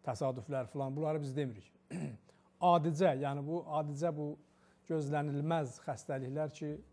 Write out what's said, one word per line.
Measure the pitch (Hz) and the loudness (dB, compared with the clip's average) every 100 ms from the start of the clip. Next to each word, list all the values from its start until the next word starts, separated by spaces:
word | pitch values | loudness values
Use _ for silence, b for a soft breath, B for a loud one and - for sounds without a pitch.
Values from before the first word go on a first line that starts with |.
təsadüflər | - 117 139 127 104 135 120 | -4 0 0 -2 -4 -4 -4
filan, | 143 135 139 | -4 -4 -2
bunları | 156 156 | 0 -2
biz | 139 131 | -2 -2
demirik. | 135 104 - _ _ | -2 -4 -16 _ _
<clears throat> | 180 147 110 - _ _ _ 175 | -6 -6 -10 -18 _ _ _ 6
Adicə, | 175 156 156 185 131 | 6 6 4 4 4
yəni, | 139 143 143 | 0 -2 -2
bu | 170 - 151 | -4 0 -2
adicə, | 147 143 170 | 0 0 0
bu | 151 147 147 b b b b - | 0 -4 -6 b b b b -2
gözlənilməz | 160 143 147 151 143 151 165 135 - | 0 2 0 0 0 2 2 0 -6
xəstəliklər | - 123 - 135 127 143 151 | -6 -6 -4 -4 -4 -2 -4
ki | 147 151 151 - | -4 -6 -6 -10